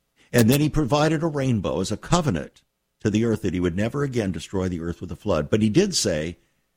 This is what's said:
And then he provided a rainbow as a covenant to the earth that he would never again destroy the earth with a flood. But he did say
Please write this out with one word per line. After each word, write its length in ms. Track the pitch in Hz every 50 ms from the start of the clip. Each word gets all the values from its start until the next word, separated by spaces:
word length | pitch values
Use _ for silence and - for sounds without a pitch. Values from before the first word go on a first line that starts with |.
| _ _ _ _ _ _
And 160 | 139 120 110 110
then 140 | 139 143
he 80 | 151 151
provided 520 | - 151 151 110 147 147 156 156 160 147
a 40 | 170
rainbow 540 | 160 147 143 131 131 117 101 82 78 67 85
as 120 | 95 -
a 60 | 107 -
covenant 640 | - - 160 180 151 135 87 71 64 - _ - _ _ _ _ _ _ _ _
to 100 | - 107
the 160 | 98 107 117
earth 160 | 113 110 -
that 100 | - 90
he 80 | 85 90
would 160 | 87 90 82
never 260 | 98 107 117 - 143
again 300 | 143 135 120 120 101 95
destroy 380 | 87 82 - - 101 95 92 92
the 100 | 90 80
earth 220 | 82 87 85 -
with 100 | 92 85
a 40 | 85
flood. 340 | - - 104 87 76 76 -
But 100 | 113 107
he 80 | 110 110
did 260 | 104 170 208 196 143
say 440 | - - 101 82 76 78 90 87 _ _ _ _ _ _ _ _